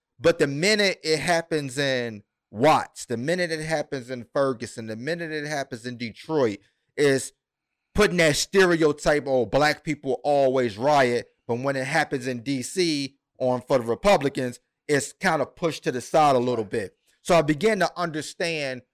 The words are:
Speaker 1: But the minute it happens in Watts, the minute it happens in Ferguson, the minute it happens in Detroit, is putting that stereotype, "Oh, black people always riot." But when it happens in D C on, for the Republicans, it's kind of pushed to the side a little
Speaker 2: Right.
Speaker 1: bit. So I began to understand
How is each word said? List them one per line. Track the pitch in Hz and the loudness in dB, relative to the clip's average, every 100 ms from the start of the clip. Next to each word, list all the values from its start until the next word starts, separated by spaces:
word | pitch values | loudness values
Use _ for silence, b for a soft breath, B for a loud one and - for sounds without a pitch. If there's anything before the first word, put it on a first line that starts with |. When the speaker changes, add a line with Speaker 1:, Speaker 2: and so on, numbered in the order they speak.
| _ - | _ 0
Speaker 1:
But | 151 165 | 2 2
the | 143 | 0
minute | 139 190 214 196 - | 0 0 2 0 0
it | 156 156 | -2 0
happens | 160 165 165 156 139 127 | 2 0 0 -2 -2 -2
in | 139 127 120 104 - _ _ | -2 -2 -4 -10 -16 _ _
Watts, | 101 143 135 - - - | 0 4 4 0 -10 -8
the | 117 | -4
minute | 139 180 175 | -2 -2 -2
it | 160 156 | -4 -4
happens | 156 151 139 120 | -4 -4 -8 -8
in | 123 110 | -12 -6
Ferguson, | 147 135 117 117 - 110 | 0 0 -2 -8 -10 -10
the | 110 | -8
minute | 135 170 165 | -6 -6 -6
it | 156 147 | -8 -6
happens | 147 135 120 123 | -6 -8 -10 -10
in | 120 | -10
Detroit, | 117 - - 156 117 101 _ _ _ - | -10 -10 -4 0 0 -2 _ _ _ 0
is | 143 135 - - _ _ _ _ _ | 2 2 -2 -14 _ _ _ _ _
putting | - 202 175 | 0 2 4
that | 160 147 | 2 2
stereotype, | - 196 185 165 156 147 170 147 135 | 0 4 4 4 2 2 0 0 2
"Oh, | 131 107 | 0 2
black | 135 151 143 | 2 2 0
people | 156 147 135 - | -4 -6 -4 -2
always | 147 143 135 131 120 101 | 0 2 4 2 0 0
riot." | 139 143 127 117 - _ - | 2 4 4 0 -4 _ -6
But | 120 | -4
when | 135 135 | -2 -4
it | 139 | -2
happens | 160 147 139 127 | -2 -2 -4 -6
in | 123 | -6
D | 113 135 | -4 -6
C | 120 190 175 147 135 _ _ - | -4 -2 -2 -2 -6 _ _ -4
on, | 127 127 | -2 -2
for | - 135 | 0 0
the | |
Republicans, | 117 110 202 185 139 143 127 120 _ _ - | 0 0 4 4 2 -2 -6 -8 _ _ -2
it's | 147 - | -2 -2
kind | - 180 156 | -4 -2 0
of | 127 - | -2 -4
pushed | 170 143 | -6 -4
to | 165 | -6
the | 123 | -6
side | - 165 151 127 | 0 4 4 4
a | |
little | 123 117 | 2 -2
Speaker 2:
Right. | 98 | -4
Speaker 1:
bit. | 120 95 _ _ _ | -6 -6 _ _ _
So | - 170 | 0 2
I | |
began | 151 147 214 214 | 2 0 0 2
to | 170 170 | -2 -2
understand | 170 151 - - 170 156 139 127 - | -6 -6 -8 -6 -4 -4 -6 -8 -14